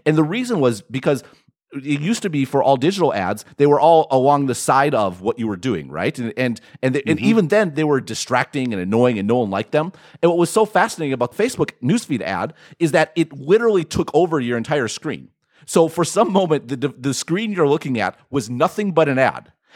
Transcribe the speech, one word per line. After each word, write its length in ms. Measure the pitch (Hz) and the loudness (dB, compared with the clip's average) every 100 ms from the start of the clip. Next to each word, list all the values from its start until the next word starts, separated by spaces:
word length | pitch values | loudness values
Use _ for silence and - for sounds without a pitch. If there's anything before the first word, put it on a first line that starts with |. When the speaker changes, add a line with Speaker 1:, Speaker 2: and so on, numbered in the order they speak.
| - | 0
Speaker 1:
And 100 | 156 | 2
the 60 | |
reason 360 | 151 214 247 214 | 0 -2 -2 0
was 220 | 131 107 | 0 0
because 420 | - 131 156 139 - _ _ _ _ | -6 -4 -2 -2 -4 _ _ _ _
it 280 | 139 135 143 | -12 -6 -4
used 220 | 151 226 | -2 -4
to 80 | 202 | -2
be 160 | 151 135 | -2 0
for 160 | 139 | 0
all 160 | 131 139 | 2 2
digital 340 | 143 202 156 | 0 0 0
ads, 320 | 104 92 107 - - | 0 -4 -6 -10 0
they 80 | 143 | 4
were 120 | 143 | 6
all 280 | 156 165 156 | 6 6 4
along 360 | 135 135 143 139 | 2 4 2 0
the 80 | |
side 400 | 120 - 135 147 | -2 2 2 2
of 260 | 131 101 90 | 2 -2 -2
what 180 | 95 117 | -6 -4
you 80 | 113 | -4
were 100 | 95 | -4
doing, 340 | 82 95 69 | -4 -4 -6
right? 280 | 73 104 156 | -6 -6 -6
And, 140 | 117 - | -8 -4
and, 220 | 127 113 - - | -4 -4 -12 -6
and, 120 | 131 | -2
the, 120 | 131 139 | -2 -2
and 120 | 160 | 0
Speaker 2:
Mm-hmm. 100 | 123 | 2
Speaker 1:
even 200 | 226 165 | 2 2
then, 260 | 208 202 | 2 0
they 100 | 143 | 0
were 160 | 156 139 | 0 0
distracting 720 | - 110 - 123 131 143 127 | -2 -10 -2 -2 -2 -4 -4
and 80 | 101 | -4
annoying 380 | 90 110 123 113 | -2 2 2 2
and 100 | 101 | 0
no 120 | 120 | 0
one 100 | 110 | 0
liked 220 | 98 110 | -4 -2
them. 200 | 147 165 - - - | -2 -4 -8 -20 -2
And 80 | 170 | 0
what 80 | 170 | 2
was 100 | 170 | 0
so 160 | - | 2
fascinating 480 | 214 185 214 - 151 | 2 2 0 -2 -6
about 240 | 131 120 - | -2 -4 -2
the 80 | |
Facebook 280 | 226 - 147 - | -4 -2 -4 -4
newsfeed 400 | 123 226 - 123 | -2 -2 -2 -4
ad 320 | 92 92 110 - - - | -4 -4 -6 -10 -20 -4
is 140 | 165 | 0
that 200 | 170 156 - | 2 2 0
it 180 | 160 | -4
literally 500 | 139 135 208 233 196 | -4 2 2 4 2
took 260 | 160 - 175 | 0 -4 0
over 260 | 147 175 156 | 2 2 0
your 160 | 120 120 | -2 -4
entire 320 | 113 151 117 | -2 -2 -2
screen. 400 | - 156 90 65 _ _ _ - | -6 -8 -10 -12 _ _ _ -2
So 220 | 175 160 | 2 2
for 180 | 165 165 | 2 0
some 260 | 185 214 | 2 2
moment, 360 | 196 180 151 120 | 2 2 0 -2
the, 80 | 131 | -6
the, 120 | 135 | -6
the 240 | 131 131 | -4 -4
screen 400 | 131 - 175 226 | -4 -4 -4 -2
you're 160 | 196 147 | 0 2
looking 320 | 156 151 120 | 2 -2 -2
at 180 | 95 - _ | -2 -6 _
was 180 | 139 107 | -6 -6
nothing 440 | 123 165 - 202 | -2 -2 0 -2
but 180 | 160 151 | 2 2
an 80 | 131 | 2
ad. 340 | 127 - - _ _ | 0 0 -12 _ _